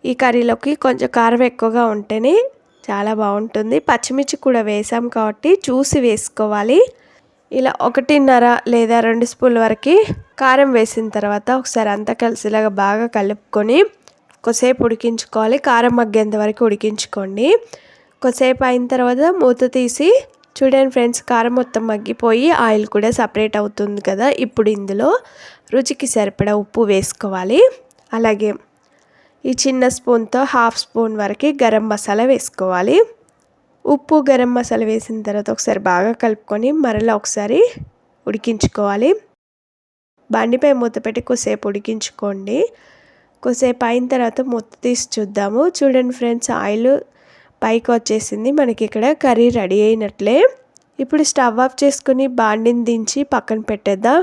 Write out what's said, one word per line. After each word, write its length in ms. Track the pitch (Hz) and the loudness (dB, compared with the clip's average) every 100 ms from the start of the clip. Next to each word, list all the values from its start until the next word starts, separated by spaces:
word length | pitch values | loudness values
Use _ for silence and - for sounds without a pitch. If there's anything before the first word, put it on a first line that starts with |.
| 254 | -6
ఈ 20 | 247 | -2
కర్రీలోకి 500 | 254 240 240 226 277 302 | 0 2 0 -2 -4 -2
కొంచెం 260 | 269 247 254 254 | -2 -2 -2 0
కారం 240 | 233 240 247 | 2 2 0
ఎక్కువగా 360 | 247 226 233 233 | 0 -2 0 0
ఉంటేనే 400 | 208 208 220 240 392 523 _ _ _ - | -2 -6 -2 2 2 0 _ _ _ -8
చాలా 240 | 202 208 220 | -4 -4 -2
బాగుంటుంది. 560 | 208 202 220 220 220 277 - | -2 -2 -4 -6 -2 0 2
పచ్చిమిర్చి 460 | 240 - 262 277 302 269 | 0 0 -4 -2 -2 0
కూడా 160 | 240 214 | 0 0
వేసాం 360 | 208 220 233 240 233 | -4 -4 -4 -4 -4
కాబట్టి 340 | 214 214 311 392 - | -4 -2 2 2 2
చూసి 300 | 254 277 285 240 | 0 2 2 2
వేసుకోవాలి. 760 | 214 - - 214 208 208 311 508 - _ _ _ _ _ 262 | 0 -4 -4 -2 -2 2 4 4 0 _ _ _ _ _ -2
ఇలా 140 | 262 - - | -2 -2 -2
ఒకటిన్నర 580 | 262 254 294 269 247 240 240 - | -2 2 4 6 6 4 2 0
లేదా 240 | 233 226 233 226 | 0 2 2 2
రెండు 180 | 226 240 | 0 -2
స్పూన్ల 280 | - 254 233 226 | 0 2 2 0
వరకు 300 | 220 269 370 427 - - - | 0 4 4 4 -4 -12 -2
కారం 280 | 269 262 277 247 | 2 4 4 2
వేసిన 300 | 226 - 220 214 | 0 -2 -4 -4
తర్వాత 320 | 202 208 220 262 | -2 -2 -2 -2
ఒకసారి 300 | 254 233 214 202 | -2 -2 -2 -2
అంతా 180 | 214 233 | -4 -2
కలిసేలాగా 500 | 233 226 214 214 220 196 | -2 -2 -2 0 0 0
బాగా 220 | 196 214 233 220 | 0 0 -2 -2
కలుపుకొని 600 | 202 208 _ 208 214 277 427 _ - _ _ _ - | -2 -6 _ -2 2 2 2 _ -20 _ _ _ -4
కొద్దిసేపు 380 | 233 247 254 240 | 0 0 2 0
ఉడికించుకోవాలి. 720 | 226 240 226 - 226 220 277 285 | 0 -4 -4 -6 -2 0 0 2
కారం 240 | 233 240 240 | 2 2 2
మగ్గేంత 360 | 226 214 214 214 | 0 0 0 -2
వరకు 200 | 208 208 226 | -2 0 0
ఉడికించుకోండి. 840 | 208 214 214 - - 190 196 269 466 - - _ _ _ _ | 0 -4 -6 -8 -8 -8 -2 2 2 0 -20 _ _ _ _
కొద్దిసేపు 420 | 254 247 262 254 254 | -4 0 0 2 0
అయిన 180 | 247 247 | 0 -2
తర్వాత 400 | 254 247 247 320 370 | 0 0 2 0 2
మూత 300 | 254 247 254 254 | 2 2 0 0
తీసి 320 | 240 - 320 508 - _ _ - | -2 0 2 2 0 _ _ 0
చూడండి 320 | 269 269 269 | 2 4 2
ఫ్రెండ్స్, 280 | 254 240 240 - | 2 0 -2 -2
కారం 200 | 240 233 247 | 0 0 -2
మొత్తం 240 | 247 226 226 | -2 -4 -4
మగ్గిపోయి 560 | 214 214 233 233 226 302 330 233 | -6 -6 -2 0 2 2 2 2
ఆయిల్ 200 | 214 214 208 | 0 0 0
కూడా 140 | 214 240 | 0 0
సపరేట్ 360 | 214 214 214 214 | -2 -2 -2 -2
అవుతుంది 420 | 208 208 208 202 190 | -4 -4 -6 -4 -4
కదా. 220 | 196 254 - 254 | 0 0 0 -4
ఇప్పుడు 240 | - 214 208 | 0 0 0
ఇందులో 340 | 196 196 262 494 - - - - _ 247 | -4 -2 0 0 -4 -20 -20 -20 _ -2
రుచికి 340 | 247 285 269 226 | -2 -6 -2 -2
సరిపడా 400 | 202 - 202 208 | -2 -2 -2 -2
ఉప్పు 180 | 202 - 214 | -2 -2 2
వేసుకోవాలి. 680 | 190 190 - 202 190 185 269 523 - _ _ _ 226 | 2 0 -8 -8 -6 0 4 4 4 _ _ _ -2
అలాగే 320 | 226 208 214 - _ _ _ _ _ _ _ _ 262 | 0 0 -2 -4 _ _ _ _ _ _ _ _ -6
ఈ 20 | 247 | -2
చిన్న 200 | 269 262 254 254 | 0 2 0 0
స్పూన్తో 440 | - 233 220 247 269 | 0 0 0 -2 0
హాఫ్ 240 | 254 233 - | 2 0 -2
స్పూన్ 320 | - 220 226 214 | -6 -4 -4 -2
వరకు 300 | 202 208 294 285 | -6 0 -2 2
గరం 240 | 233 214 220 | 2 2 0
మసాలా 320 | 208 - 208 247 | -4 -2 0 2
వేసుకోవాలి. 640 | 247 - - 185 180 185 349 440 - _ _ _ _ _ _ - | 0 -2 -6 -2 0 2 2 2 -2 _ _ _ _ _ _ -2
ఉప్పు, 220 | 285 - 311 269 | -2 2 2 4
గరం 220 | 254 247 247 | 2 2 -2
మసాలా 300 | 240 226 220 | -2 -2 -2
వేసిన 320 | 220 - 220 214 | -4 -6 -10 -6
తర్వాత 220 | 208 208 220 | -6 -6 -6
ఒకసారి 260 | - 202 196 | -4 -2 0
బాగా 200 | 180 208 233 | 2 0 0
కలుపుకొని 460 | 233 214 - 208 247 302 262 | -2 -4 -6 -2 -2 0 0
మరలా 280 | 208 226 208 | 0 0 -2
ఒకసారి 400 | - 214 208 285 480 - - _ _ _ - | -4 -6 -2 2 2 0 -20 _ _ _ -8
ఉడికించుకోవాలి. 840 | 208 - 220 - - 202 202 262 415 _ _ _ _ _ _ _ _ _ _ _ | -6 -4 -2 -4 -2 -4 0 0 0 _ _ _ _ _ _ _ _ _ _ _
బాండిపై 380 | 220 226 247 294 262 | -2 0 2 2 2
మూత 140 | 240 226 226 | -2 -6 -6
పెట్టి 180 | 226 - | -8 -4
కొద్దిసేపు 400 | 247 - 208 208 | -4 -2 -4 -6
ఉడికించుకోండి. 880 | 202 208 220 - - 202 196 196 254 466 - _ _ _ _ _ _ | -8 -8 -8 -8 -8 -8 -6 -6 -2 -4 -6 _ _ _ _ _ _
కొద్దిసేపు 420 | 247 240 254 240 233 | -6 -2 -2 -2 -2
అయిన 140 | 240 247 254 | -2 -2 -2
తర్వాత 260 | 233 233 262 | -2 -4 -4
మూత 180 | 233 214 - 247 | -6 -8 -8 -4
తీసి 200 | 240 - - | -4 -4 -8
చూద్దాము. 480 | 202 202 196 226 339 349 | -6 -4 -2 0 -2 2
చూడండి 360 | 277 254 247 247 | 2 2 0 -4
ఫ్రెండ్స్, 320 | 240 233 - 240 202 | -4 -4 -4 -4 -2
ఆయిల్ 260 | 214 247 285 - _ _ _ _ _ | 0 2 0 -2 _ _ _ _ _
పైకి 260 | 226 226 233 233 | -2 0 0 -2
వచ్చేసింది. 540 | 233 220 - 208 233 285 | 0 -4 -4 -4 -2 0
మనకి 240 | 254 220 220 | 0 -2 -4
ఇక్కడ 160 | 214 240 302 | 0 0 2
కర్రీ 260 | 269 233 240 240 | 2 4 4 2
రెడీ 180 | 185 196 214 | 0 2 2
అయినట్లే. 500 | 226 208 - 202 269 508 - _ _ _ - | 2 -2 -4 0 4 4 0 _ _ _ -10
ఇప్పుడు 200 | 262 311 294 | -2 0 0
స్టవ్ 340 | - 247 220 254 | 0 0 2 -2
ఆఫ్ 140 | 254 277 | 2 0
చేసుకుని 420 | - - 254 269 247 | 0 -2 0 0 0
బాండిని 440 | 220 214 226 240 233 | 0 2 0 0 0
దించి 280 | 226 220 269 285 | -2 -2 -4 -2
పక్కన 260 | 254 - 220 220 | -4 -2 -6 -4
పెట్టేద్దాం. 480 | 214 208 196 233 302 | -4 -2 0 2 2